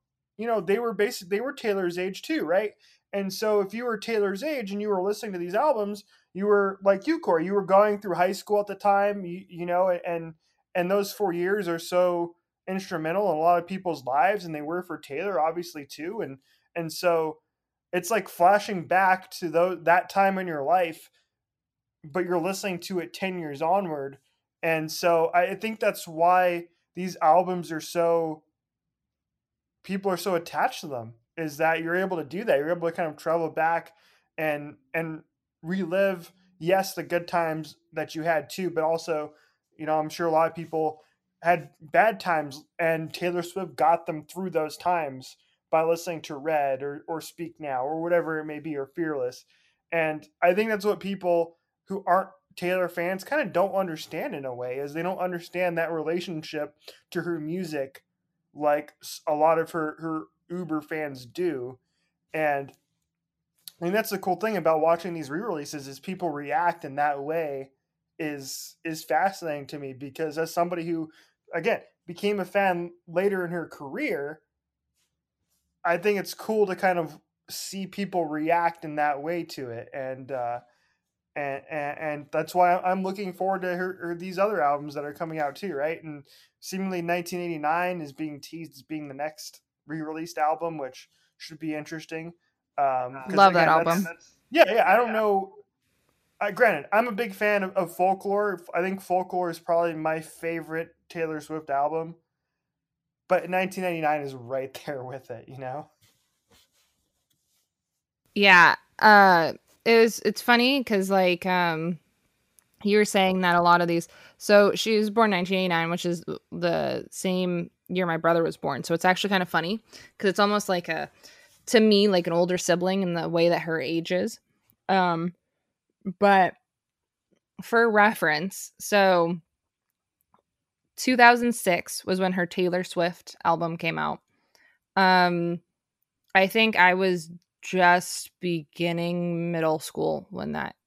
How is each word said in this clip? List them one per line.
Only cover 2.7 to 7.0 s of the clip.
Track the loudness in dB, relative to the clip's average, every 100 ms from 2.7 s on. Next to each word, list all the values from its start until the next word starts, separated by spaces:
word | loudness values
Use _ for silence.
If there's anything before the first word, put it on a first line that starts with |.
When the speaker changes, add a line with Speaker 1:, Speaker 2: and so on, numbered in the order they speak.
| -8 _ _ _
Speaker 1:
And | -6 -4
so | -2 0 2
if | 0
you | -4
were | -4 -4
Taylor's | -2 0 0 -2
age | -4 -4 -6
and | -4
you | -2
were | 0
listening | 0 -4 -6
to | -8
these | -4
albums, | 0 2 0 -2 -6 -14 _ _
you | -4 2
were | 4 2 0
like | 2 2